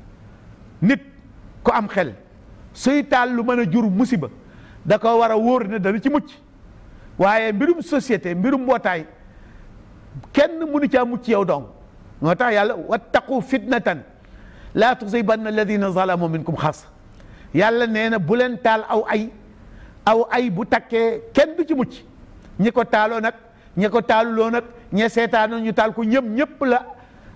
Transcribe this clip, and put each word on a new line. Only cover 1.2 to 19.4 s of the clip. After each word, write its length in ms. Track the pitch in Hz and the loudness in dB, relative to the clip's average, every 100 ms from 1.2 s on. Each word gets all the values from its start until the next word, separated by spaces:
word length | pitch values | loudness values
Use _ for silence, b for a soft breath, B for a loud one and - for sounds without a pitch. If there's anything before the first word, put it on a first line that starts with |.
| - - - - | -20 -20 -20 -4
ko 100 | 240 | 0
am 160 | 240 202 | 0 -2
xel 260 | 190 147 98 - - - - - | -2 -4 -8 -20 -20 -20 -20 -20
suy 320 | - 254 285 - | -4 0 0 2
taal 260 | 254 247 | 0 0
lu 80 | 240 | -2
mën 180 | 233 247 | 0 0
a 100 | 196 | 2
jur 180 | 220 220 | 2 2
musiba 380 | 185 254 214 123 - B B B B | 0 0 0 -4 -10 B B B B
da 140 | 160 208 | -2 2
ko 200 | 226 233 | 4 4
war 120 | 226 | 2
a 60 | 220 | 2
wóor 300 | 233 254 196 | 2 2 0
na 100 | 220 | -2
dana 200 | 190 214 | -2 0
ci 80 | 277 | 0
mucc. 200 | 294 - - - - - - B B B - | 0 -4 -14 -20 -20 -20 -20 B B B 0
Waaye 340 | 190 220 220 | 2 2 0
mbirum 280 | 208 302 339 | 0 0 0
société, 540 | - 285 - 202 175 | -2 -2 0 -2 -2
mbirum 280 | 175 240 269 | -2 0 0
mbootaay, 420 | 247 240 196 170 156 - - B B B B - - - - - - | 0 0 0 -4 -8 -18 -20 B B B B -20 -20 -20 -20 -20 -4
kenn 260 | 277 330 330 | 0 0 -2
mënu 280 | 311 285 269 | -4 -2 0
caa 160 | 247 | 0
mucc 220 | 240 240 220 | 0 -4 0
yow 160 | 202 | 0
dong. 220 | 180 143 107 - - - - - | 0 -2 -6 -20 -20 -20 -20 -4
Moo 140 | 156 | -2
tax 180 | 185 247 | 0 2
Yàlla, 200 | 208 208 202 | 2 0 -2
"wattaqu 640 | - 185 - 247 - 262 | -4 -4 0 -2 0 -4
fitnatan 600 | - 254 208 240 196 156 - - B B B B B | -2 -4 -2 -2 -2 -4 -10 -20 B B B B B
la 200 | - 233 247 | 2 2 2
tusibanna 520 | 208 233 214 220 220 | -2 -2 0 0 -2
alladhina 420 | 214 214 208 196 | -2 0 0 0
zalamu 380 | 180 185 175 170 | 0 0 0 -2
minkum 280 | 160 165 143 | -4 -4 -2
khassa." 300 | 151 - - - - B B B B | -4 -4 -14 -20 -20 B B B B
Yàlla 320 | 151 214 233 233 | 0 2 2 0
nee 220 | 214 226 | 0 -2
na 80 | 226 | -2
bu 160 | 156 240 | 0 0
leen 220 | 247 226 | 0 0
taal 260 | 226 220 - | 0 0 0
aw 160 | 214 - | -2 0
ay, 220 | 214 226 - | -4 -4 -12